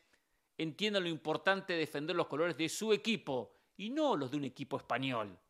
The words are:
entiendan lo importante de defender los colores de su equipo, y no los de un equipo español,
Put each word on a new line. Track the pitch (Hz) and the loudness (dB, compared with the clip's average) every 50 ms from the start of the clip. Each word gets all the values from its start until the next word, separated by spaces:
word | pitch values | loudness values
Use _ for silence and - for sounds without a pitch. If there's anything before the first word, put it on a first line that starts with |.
| _ _ _ _ _ _ _ _ _ _ _ - | _ _ _ _ _ _ _ _ _ _ _ -4
entiendan | 160 160 135 - 202 214 208 196 180 | -4 -4 -2 -2 0 2 2 2 2
lo | 170 | 0
importante | 165 143 - 151 156 156 - 190 196 190 - - | -2 -2 -2 -2 -2 2 4 4 2 2 2 -2
de | 175 165 | 0 0
defender | 156 147 - 147 147 160 180 170 | 0 0 -2 -4 -2 -2 0 0
los | 151 - | 0 0
colores | 143 143 165 175 156 131 | 2 0 0 0 2 0
de | 165 147 | -2 -2
su | - - 214 220 | -2 -2 2 2
equipo, | 208 202 - 220 220 156 - - 135 123 107 - _ _ _ _ _ - | 2 2 4 0 -2 -2 -2 -2 -2 -2 -4 -6 _ _ _ _ _ -10
y | 190 220 | -8 -4
no | 269 311 311 277 220 151 | -2 2 2 4 4 2
los | 135 123 | 0 -2
de | 139 | -2
un | 147 143 | -2 -4
equipo | 127 - - 135 - - | -4 -6 -8 -8 -6 -6
español, | 127 - - 120 123 135 135 127 113 107 101 90 - _ _ | -6 -4 -2 -2 0 0 0 0 -2 -2 -4 -8 -16 _ _